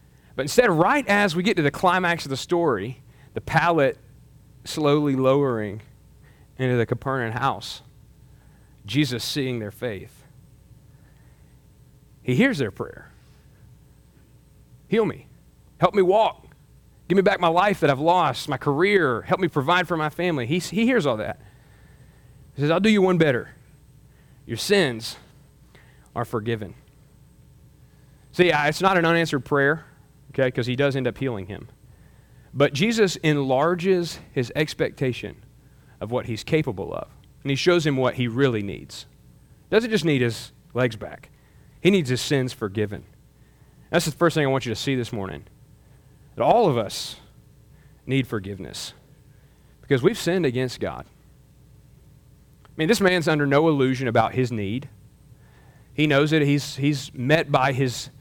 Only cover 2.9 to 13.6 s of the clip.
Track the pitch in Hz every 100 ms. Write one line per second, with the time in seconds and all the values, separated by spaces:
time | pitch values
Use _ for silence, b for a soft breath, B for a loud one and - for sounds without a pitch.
2.9 | 131 - b b 143 - 160 165 165 135
3.9 | - - - - - - - - - 151
4.9 | 147 147 131 131 139 139 113 104 104 -
5.9 | - - - b b b - 131 123 110
6.9 | 117 135 135 117 113 135 98 - - -
7.9 | - - - b b b b b b 98
8.9 | 127 139 120 - 147 131 120 104 - 123
9.9 | 98 95 - - - - - - - -
10.9 | b b b b b b b b _ -
11.9 | - _ - - 127 269 160 110 - -
12.9 | - - - b b b b